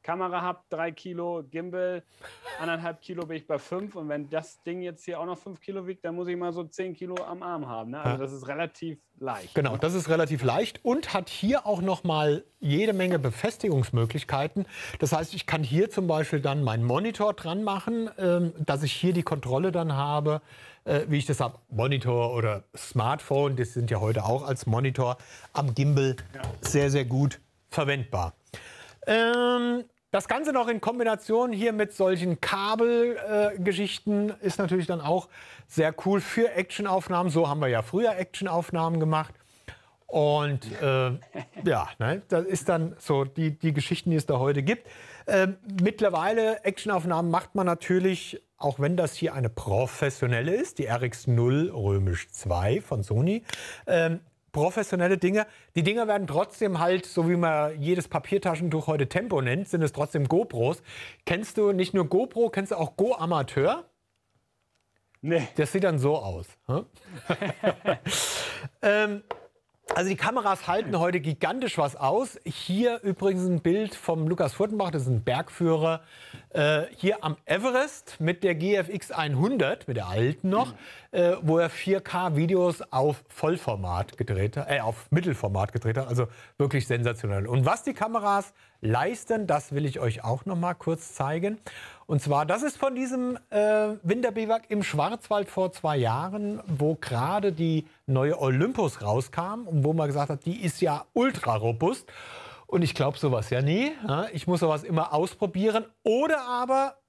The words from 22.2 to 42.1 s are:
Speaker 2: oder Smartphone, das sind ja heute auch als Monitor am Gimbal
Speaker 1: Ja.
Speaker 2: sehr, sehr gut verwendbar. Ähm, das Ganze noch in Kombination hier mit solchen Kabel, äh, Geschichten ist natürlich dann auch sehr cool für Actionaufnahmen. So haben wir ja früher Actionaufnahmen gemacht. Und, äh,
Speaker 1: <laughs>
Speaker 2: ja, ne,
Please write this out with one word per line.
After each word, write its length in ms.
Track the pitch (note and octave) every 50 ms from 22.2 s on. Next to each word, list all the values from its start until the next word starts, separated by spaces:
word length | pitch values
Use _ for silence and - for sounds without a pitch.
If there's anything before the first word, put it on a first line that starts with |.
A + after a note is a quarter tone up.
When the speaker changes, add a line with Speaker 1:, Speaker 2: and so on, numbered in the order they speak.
| A#2 A#2 B2
Speaker 2:
oder 300 | A#2+ A2+ G#2+ G#2+ G2 - _ -
Smartphone, 840 | G#2+ - - - A#2+ A2 A#2+ D3 D3 - - C#3 C#3 C#3+ C#3 C3+
das 160 | B2 B2 A2 -
sind 180 | B2 A#2 A2
ja 80 | A#2 G#2
heute 240 | G#2+ A2 A2 A2 G#2
auch 200 | G#2+ A#2+ C3+ D3
als 180 | C#3 C#3 - -
Monitor 520 | - A2 A#2 C3+ C3+ B2+ - C3 B2 B2 - - - - - - -
am 240 | _ C#3+ C#3+ C3+ A#2
Gimbal 400 | A#2+ C#3 D3 C#3+ C#3 C3+ C3 B2+ - - - -
Speaker 1:
Ja. 80 | - - - - -
Speaker 2:
sehr, 280 | - - - C#3+ C#3+ C#3
sehr 140 | C#3 C#3+ C3
gut 380 | A#2+ B2+ C3 C#3+ C#3 - - _ _ _ _ _ _
verwendbar. 640 | - - D3+ C3+ C#3+ C#3 A#2+ A2+ - F#2 E2+ D#2+ - _ _ _ - - - - - - - - - _ -
Ähm, 800 | - G#3+ A3+ A3+ A#3 A#3+ A#3+ B3 A#3+ B3 B3 A#3+ A#3+ A#3+ B3 A#3+ _ _ _ _ _
das 160 | - G3 G3+
Ganze 240 | - A3+ C4 D#4 D4+
noch 160 | C#4 B3+ A#3
in 140 | A#3 A#3 G#3+
Kombination 680 | - A3 A#3+ B3 A#3 A3+ A3 G#3 - - A3 A#3 B3 B3
hier 200 | A3+ F#3+ A3 A#3 A3
mit 200 | G#3+ G#3+ G#3 -
solchen 480 | - G3 F#3 F#3 E3+ F3+ F3+ E3 -
Kabel, 760 | - - - F#3+ G3 G#3 A3 A3 A#3 A#3+ A#3+ A#3 A#3 A#3+ A#3+
äh, 420 | - - G#3 G#3+ G#3 G#3 G#3 G3+ F#3+
Geschichten 720 | F3 G3+ F#3 F3 G#3 F#3+ - - _ G#3 G#3 G3+ G#3 G#3+ G3+ -
ist 180 | - F#3 - -
natürlich 260 | G3 E3 F3+ F#3 E3
dann 140 | D3+ F3+ E3
auch 280 | D3 D#3 E3+ F#3 - - - - - - - - -
sehr 280 | _ - D#3+ D#3 D#3 D#3 - -
cool 140 | F#3+ G3+ G3
für 300 | - - - A#3 A#3 A3+
Actionaufnahmen. 800 | - F3 F#3+ - - - G#3 G3+ F#3 F#3+ - - F#3 F3 F3+ F3+
So 160 | C#3+ E3 E3
haben 120 | C#3+ C#3+ D#3
wir 100 | D3 C3
ja 120 | A#2+ A2+
früher 340 | A2 - - F#3+ A#3+ A3+ G#3
Actionaufnahmen 840 | F#3 F#3 - - - G3 F#3 E3 E3+ E3+ - F3+ E3 D#3+ E3 E3+ D#3+
gemacht. 340 | D#3 D#3 D#3 D#3 D#3 - - _ _ _ _ _ _ - - - _ _ _ _ _
Und, 540 | - - D#3+ D3 D3 D3 D3+ D3 D3 C#3+ C3 - A2 G#2+ -
äh, 300 | D3+ C#3 C3 C3 B2+ B2+ B2 - - - - -
Speaker 1:
<laughs> 240 | - - _ - -
Speaker 2:
ja, 240 | F3 C#3 G#2 D2+ - -
ne, 240 | _ A2+ A#2